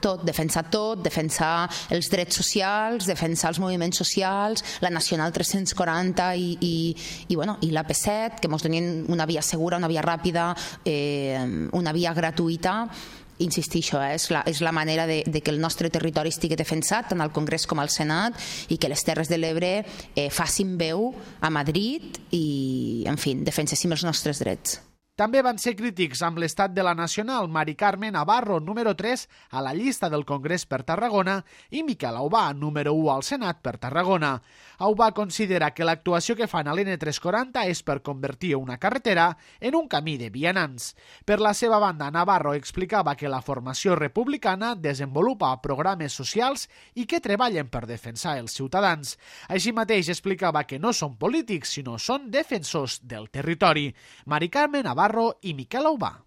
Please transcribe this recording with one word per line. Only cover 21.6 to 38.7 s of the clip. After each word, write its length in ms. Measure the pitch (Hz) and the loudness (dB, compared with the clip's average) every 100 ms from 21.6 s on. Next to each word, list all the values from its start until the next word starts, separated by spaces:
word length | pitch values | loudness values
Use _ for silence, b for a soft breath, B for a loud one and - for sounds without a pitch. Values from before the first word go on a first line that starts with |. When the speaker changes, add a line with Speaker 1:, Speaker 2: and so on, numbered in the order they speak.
| 143 156 214 311 - - - | 2 0 0 -4 -8 -16 -4
Speaker 1:
i, 760 | 175 156 139 135 131 120 117 - | -2 0 0 0 -2 -2 -2 -2
en 80 | 143 | -2
fi, 220 | - 135 | -2 0
defenséssim 560 | 143 143 151 143 180 156 | -2 0 -2 0 0 0
els 80 | 170 | 0
nostres 380 | 147 156 143 | 0 -2 -2
drets. 400 | - 92 - - - _ _ - | -2 -2 -4 -8 -10 _ _ -2
Speaker 2:
També 240 | 208 262 | 2 4
van 160 | 254 226 | 4 0
ser 220 | 247 196 | -2 -2
crítics 400 | 240 175 170 123 170 | -4 0 -2 0 -2
amb 140 | 165 | 0
l'estat 300 | 165 160 196 185 | -2 0 0 2
de 80 | |
la 80 | 185 | 2
Nacional, 560 | 170 170 - 214 262 180 | 2 -2 -2 -2 -2 0
Mari 300 | 160 156 147 | 0 0 2
Carme 300 | 208 190 220 | 2 2 -2
Navarro, 460 | 185 151 220 226 - | -2 4 4 4 0
número 380 | 151 214 226 190 | 0 0 0 0
tres 300 | 202 247 - b b | 0 -2 -4 b b
a 140 | 131 | -6
la 80 | 139 | -4
llista 380 | 151 247 247 180 | -2 -2 0 0
del 140 | 151 143 | 0 -2
Congrés 380 | 180 143 175 - | -2 0 -2 -2
per 140 | 131 | -6
Tarragona, 540 | - 170 233 208 185 190 - B B | -2 0 2 2 2 0 -4 B B
i 140 | 262 320 | -6 -4
Miquel 300 | 208 127 117 | -2 -2 -2
Aubà, 300 | 143 220 175 | 2 4 2
número 400 | 143 151 151 147 | 0 -2 0 2
u 160 | 156 156 | 4 4
al 160 | 135 | 2
Senat 380 | 135 277 208 170 | 0 -2 -2 -4
per 140 | 131 - | -6 -6
Tarragona. 540 | 123 143 185 185 151 127 B B B B | -4 0 2 4 2 -2 B B B B
Aubà 300 | 190 214 226 208 | 0 6 4 4
considera 540 | 208 160 214 180 151 | -4 0 2 2 2
que 160 | - 165 | 2 0
l'actuació 480 | 165 - 175 - 226 | 2 2 0 2 -2
que 140 | 226 | 0
fan 160 | 175 143 | -2 0
a 60 | 160 | 0
l'N 240 | 196 175 | 0 -2
tres 220 | 151 147 | -2 -2
quaranta 400 | 175 208 254 254 | 0 0 0 -2
és 160 | 202 170 | -2 -2
per 220 | - 139 | -2 -4
convertir 540 | - 139 139 123 180 139 | -4 -6 -6 -4 0 0
una 160 | 131 | -2